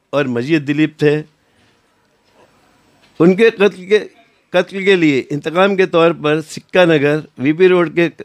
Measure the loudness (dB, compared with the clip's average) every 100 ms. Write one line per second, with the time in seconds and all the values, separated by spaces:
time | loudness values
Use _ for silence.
0 | _ -4 -4 -4 -2 -2 -2 -2 -4 -2
1 | -2 -2 -6 _ _ _ _ _ _ _
2 | _ _ _ _ _ _ _ _ _ _
3 | _ 0 2 4 2 2 -2 -2 -2 -2
4 | -2 _ _ _ _ -4 -4 -4 0 2
5 | 2 0 -2 -8 -4 0 0 0 0 2
6 | 2 0 -2 -4 -6 -16 -2 2 4 4
7 | 2 -2 -6 -4 -2 2 2 4 0 -2
8 | -4 -4